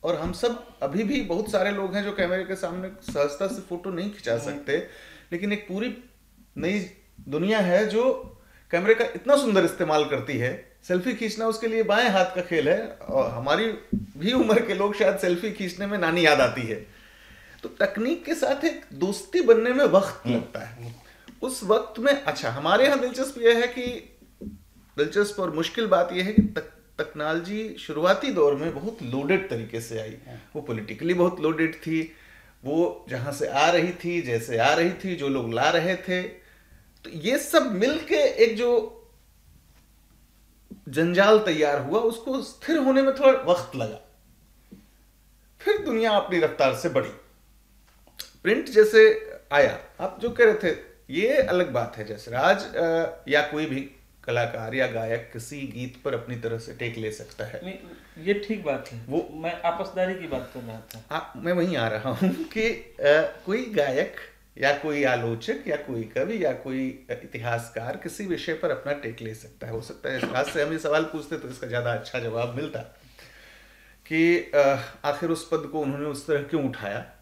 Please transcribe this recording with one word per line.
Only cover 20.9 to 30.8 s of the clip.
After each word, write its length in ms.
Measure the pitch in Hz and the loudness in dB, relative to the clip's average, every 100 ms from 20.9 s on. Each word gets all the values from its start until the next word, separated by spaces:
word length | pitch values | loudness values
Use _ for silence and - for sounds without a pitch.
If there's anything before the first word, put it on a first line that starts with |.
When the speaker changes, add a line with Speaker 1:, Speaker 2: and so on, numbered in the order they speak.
| - - - - - | -16 -20 -20 -20 -8
Speaker 1:
उस 220 | 254 254 | -8 -6
वक्त 360 | 196 214 - - | 2 2 2 -2
में, 220 | 262 277 | 0 2
अच्छा, 280 | - 147 131 | 0 -4 -4
हमारे 360 | 127 156 208 269 | -2 2 4 6
यहाँ 120 | 277 | 4
दिलचस्प 360 | 247 254 269 - | 0 -4 -6 2
यह 200 | 233 233 | 6 6
है 80 | 240 | 4
कि, 420 | 254 247 240 - - - _ - - - - - - | -2 -6 -6 -12 -20 -20 _ -16 -16 -20 -20 -16 -2
दिलचस्प 420 | 151 196 208 - | 0 2 0 0
और 140 | 180 | -4
मुश्किल 320 | 151 165 - 220 | -2 -2 -2 0
बात 260 | 180 175 | 2 0
यह 120 | 185 | -2
है 80 | 185 | 2
कि 100 | 214 | 4
तक-, 320 | 202 - 156 - _ - | 2 -2 -10 -18 _ -8
टेक्नोलॉजी 800 | 151 151 151 165 170 208 220 - | -8 -6 -4 -4 -4 -8 -8 -12
शुरुआती 520 | - 151 175 285 285 | -10 -2 2 2 2
दौर 240 | 196 147 | 4 4
में 200 | 143 165 | 4 -2
बहुत 280 | 139 190 226 | -4 -8 -8
loaded 480 | - 131 143 185 - | -6 -4 0 0 0
तरीके 300 | 117 113 113 | -6 -6 -8
से 200 | 117 113 | -8 -8
आई। 160 | 107 110 - | -8 -12 -18
Speaker 3:
हाँ। 240 | 120 - 151 | -20 -14 -12
Speaker 1:
वो 60 | |
politically 520 | 135 113 | -6 -8